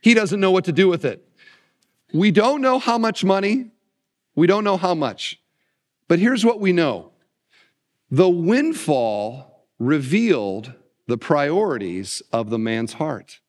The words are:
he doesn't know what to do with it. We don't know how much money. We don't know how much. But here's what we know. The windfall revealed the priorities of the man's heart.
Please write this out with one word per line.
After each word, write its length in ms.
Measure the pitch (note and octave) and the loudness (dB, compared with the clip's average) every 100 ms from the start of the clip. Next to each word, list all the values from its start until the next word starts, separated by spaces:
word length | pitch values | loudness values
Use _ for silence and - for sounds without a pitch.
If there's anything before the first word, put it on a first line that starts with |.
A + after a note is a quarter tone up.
he 140 | - | 6
doesn't 260 | A3+ G#3 G3+ | 4 2 0
know 120 | F#3+ | 2
what 120 | F#3 | 2
to 80 | F3+ | 0
do 160 | D#3+ F#3+ | 2 2
with 160 | E3+ | 2
it. 240 | C#3 G#2 _ _ - _ _ _ _ _ _ | -4 -8 _ _ -20 _ _ _ _ _ _
We 160 | D#3 G3+ | 0 2
don't 320 | F3+ A3 D4 | 4 2 2
know 160 | C4 C4 | 0 0
how 180 | B3+ A#3 | 0 0
much 280 | A3+ A3 | 0 -2
money. 480 | F#3+ F#3+ G3 A#3+ A#3+ _ _ _ _ _ _ - | 0 0 2 -2 -4 _ _ _ _ _ _ 0
We 100 | E3+ | 2
don't 180 | G3+ | 2
know 120 | G#3 F#3+ | 2 -2
how 180 | F3+ | -2
much. 460 | E3+ C3+ G2 - - _ _ _ _ _ _ _ | -2 -4 -6 -12 -14 _ _ _ _ _ _ _
But 120 | E3+ | 2
here's 260 | G#3+ B3+ | 2 2
what 160 | A3+ A3+ | 2 2
we 120 | G3 | 0
know. 400 | F3+ D#3+ G2+ D#2+ _ _ _ _ _ _ _ _ _ _ | 2 0 -2 -10 _ _ _ _ _ _ _ _ _ _
The 180 | C3 F#3 | 2 2
windfall 1400 | F3 E3 A#3+ D4+ D#4+ - C#3+ A#2 G#2 G#2+ B2+ C3+ _ _ _ | 2 2 2 0 -4 -2 0 0 -2 -6 -10 -20 _ _ _
revealed 960 | A#2+ D3+ B2+ F#3 A#3 D3+ G2+ G2 A2+ B2 _ _ - | -2 0 0 0 2 0 -2 -8 -10 -20 _ _ -6
the 120 | A#2+ | -6
priorities 1040 | - D3 C#3+ E3+ G#3+ B2+ G2 F2+ F#2+ - - | 0 0 0 0 -2 -4 -6 -8 -8 -12 -6
of 200 | A2+ A2 | -6 -4
the 80 | A2+ | -4
man's 360 | A2 A2+ A2+ | -4 -4 -6
heart. 460 | - D#3 A#2+ - - | -6 -8 -8 -12 -20